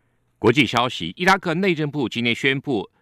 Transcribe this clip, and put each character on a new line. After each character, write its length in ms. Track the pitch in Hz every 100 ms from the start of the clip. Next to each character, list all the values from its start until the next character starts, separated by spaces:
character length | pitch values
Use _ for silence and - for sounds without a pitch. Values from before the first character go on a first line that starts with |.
| _ _ _ _
国 140 | 110
际 140 | 120 110
消 240 | 120 123
息： 240 | - 82 98
伊 80 |
拉 140 | 180 190
克 160 | 180
内 200 | 160 196
政 160 | 156 151
部 200 | 143 113
今 160 | 123 120
天 100 | 113
宣 240 | 139 135
布， 300 | 143 113 - _